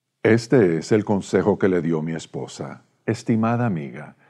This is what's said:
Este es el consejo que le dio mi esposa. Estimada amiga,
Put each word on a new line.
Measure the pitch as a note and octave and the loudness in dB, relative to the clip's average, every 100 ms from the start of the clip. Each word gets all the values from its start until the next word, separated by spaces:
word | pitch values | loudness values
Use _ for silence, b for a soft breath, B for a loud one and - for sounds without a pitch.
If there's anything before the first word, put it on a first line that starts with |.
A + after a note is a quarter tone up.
| _ _ | _ _
Este | G#2+ A#2 - C#3 F#2 D#2+ | 2 2 4 4 4 2
es | - | 0
el | A2 G2+ | 0 2
consejo | G2+ - G2+ G2 F#2+ | -2 0 0 2 2
que | G2+ | 2
le | F#2 | 0
dio | D#2+ D#2+ | 0 -2
mi | D#2+ | -2
esposa. | D#2+ - - - - C#2 - _ _ | -8 -8 -12 -12 -12 -14 -14 _ _
Estimada | - A2 - A2+ A#2 A#2+ | -6 -4 0 0 0 0
amiga, | A#2+ E2+ C#2+ F2+ - - | -2 -4 -8 -12 -18 -20